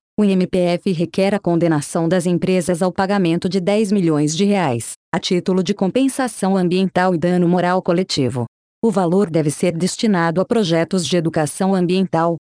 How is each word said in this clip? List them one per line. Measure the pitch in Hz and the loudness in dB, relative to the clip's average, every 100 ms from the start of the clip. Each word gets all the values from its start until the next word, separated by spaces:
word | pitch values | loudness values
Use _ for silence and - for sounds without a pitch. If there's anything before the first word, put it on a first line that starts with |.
| - - | -4 -2
o | |
M | 202 190 175 | 2 2 0
P | 185 | 0
F | 175 175 196 | 0 0 -2
requer | 165 165 - 190 | -2 -2 -2 0
a | 202 | 0
condenação | 175 165 170 151 - 175 165 | 0 0 2 0 -2 -2 0
das | 185 175 | 0 0
empresas | 175 185 185 180 165 | 0 0 0 0 -2
ao | 185 | -2
pagamento | 190 190 202 170 175 185 | -2 0 0 2 0 -2
de | 190 | -2
dez | 180 208 208 | 0 0 2
milhões | 208 165 147 151 160 | 2 2 2 0 0
de | 202 | 0
reais, | 202 151 117 - - _ | 2 0 -2 -6 -14 _
a | 170 | -6
título | - 180 180 185 | -2 -2 0 0
de | 175 | 0
compensação | 208 185 247 269 - 254 - 190 190 | -2 0 0 0 0 -4 -2 -2 0
ambiental | 180 185 190 185 185 170 | 0 0 0 0 0 2
e | |
dano | 175 180 175 | 0 2 2
moral | 180 175 185 | 2 2 0
coletivo. | 180 175 185 - 127 127 117 _ _ _ | 0 0 0 -2 -2 -2 -6 _ _ _
O | 226 | -2
valor | 196 170 190 202 | 0 2 2 2
deve | 160 151 | 0 0
ser | - 180 170 | 0 -2 -2
destinado | 175 - 226 180 165 165 | -4 -2 0 2 0 0
a | 185 | 0
projetos | 240 170 165 165 190 | 0 0 0 0 -2
de | 147 180 | 0 0
educação | 160 160 151 - 190 | 0 -2 -2 -2 0
ambiental, | 190 175 185 185 165 170 165 _ | 0 0 0 0 0 0 -2 _